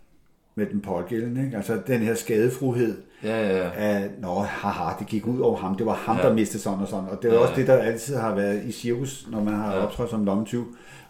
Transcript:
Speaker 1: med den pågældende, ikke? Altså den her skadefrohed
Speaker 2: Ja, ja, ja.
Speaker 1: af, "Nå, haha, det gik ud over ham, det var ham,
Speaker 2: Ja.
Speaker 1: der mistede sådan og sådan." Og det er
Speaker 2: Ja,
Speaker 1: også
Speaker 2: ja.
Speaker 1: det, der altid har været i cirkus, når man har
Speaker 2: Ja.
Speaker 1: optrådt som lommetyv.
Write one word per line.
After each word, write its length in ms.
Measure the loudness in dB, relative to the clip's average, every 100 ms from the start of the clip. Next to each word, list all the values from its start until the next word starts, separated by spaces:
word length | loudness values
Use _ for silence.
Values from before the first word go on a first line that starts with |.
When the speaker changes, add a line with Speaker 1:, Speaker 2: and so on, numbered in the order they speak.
| _ _ _ _ _
Speaker 1:
med 120 | -6 -4
den 140 | -4
pågældende, 640 | -4 -4 -4 -4 -4 -4
ikke? 120 | -4 -4
Altså 240 | -4 -4 0
den 140 | 0
her 140 | 0
skadefrohed 840 | -2 0 2 2 2 0 2 0 -2 -10 -10
Speaker 2:
Ja, 260 | -4 0 2
ja, 80 | 2
ja. 120 | 0
Speaker 1:
af, 360 | 0 0 0 -2 -6
"Nå, 140 | -4 -2
haha, 520 | -2 -2 -2 -2 -2 -4
det 80 | -4
gik 200 | -4 -2
ud 140 | 2
over 160 | 2 2
ham, 200 | 0 0
det 100 | 0
var 80 |
ham, 220 | 0 0 2
Speaker 2:
Ja. 60 |
Speaker 1:
der 120 | 4
mistede 280 | 4 2 -2
sådan 160 | -4 -2
og 80 | -2
sådan." 200 | -4 -6
Og 120 | -2
det 80 | 4
er 40 |
Speaker 2:
Ja, 60 | 6
Speaker 1:
også 120 | 6
Speaker 2:
ja. 60 | 4
Speaker 1:
det, 80 | 6
der 100 | 6
altid 400 | 4 0 -2 -2
har 180 | 0
været 300 | 0 0 0
i 80 | -4
cirkus, 540 | -6 -4 -2 -4 -8 -8
når 100 | -2
man 120 | 0
har 200 | 0 0
Speaker 2:
Ja. 100 | 0
Speaker 1:
optrådt 260 | -2 -2 -4
som 140 | 0
lommetyv. 520 | 2 2 0 -4 -6 -10 -20 -20 -8